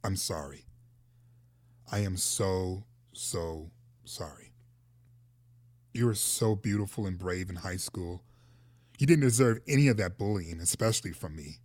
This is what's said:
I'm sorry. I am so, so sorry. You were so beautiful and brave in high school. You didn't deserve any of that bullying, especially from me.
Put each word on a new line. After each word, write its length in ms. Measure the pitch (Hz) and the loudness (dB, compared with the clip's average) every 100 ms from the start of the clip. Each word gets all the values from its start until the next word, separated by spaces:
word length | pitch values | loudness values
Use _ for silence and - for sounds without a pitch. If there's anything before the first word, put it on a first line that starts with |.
I'm 140 | - 95 | -4 -4
sorry. 500 | - 85 71 71 - - - _ _ _ _ _ _ _ _ _ - | -4 -6 -8 -14 -20 -20 -20 _ _ _ _ _ _ _ _ _ -6
I 80 | 104 | -2
am 160 | 101 92 | 0 0
so, 680 | - - 98 92 92 92 104 _ _ | -2 0 0 0 -2 -6 -10 _ _
so 600 | - - 90 82 80 82 - _ _ - | -12 -8 -4 -6 -8 -12 -18 _ _ -18
sorry. 480 | - 80 - - - _ _ _ _ _ - _ _ _ - _ _ _ | -12 -12 -12 -20 -20 _ _ _ _ _ -20 _ _ _ -20 _ _ _
You 120 | 117 120 | 0 2
were 100 | 107 | 2
so 400 | - - 113 104 | -2 0 2 2
beautiful 500 | 101 104 101 - 101 | 0 0 -2 -4 -6
and 120 | 90 | -4
brave 320 | 92 90 92 | -4 -4 -6
in 80 | 92 | -8
high 200 | 92 92 | -6 -6
school. 460 | - - 87 87 _ _ _ - - _ _ - | -6 -8 -8 -10 _ _ _ -20 -20 _ _ -2
You 100 | 139 | 4
didn't 180 | 160 135 | 6 6
deserve 340 | 117 131 113 - | 6 4 4 2
any 220 | 135 143 | 6 6
of 80 | 107 | 6
that 200 | 92 92 | 0 -2
bullying, 440 | 101 104 82 85 | -2 0 -2 -6
especially 500 | 87 - 110 113 - | -4 0 2 0 -4
from 240 | 82 82 78 | -10 -10 -10
me. 220 | 73 - | -14 -18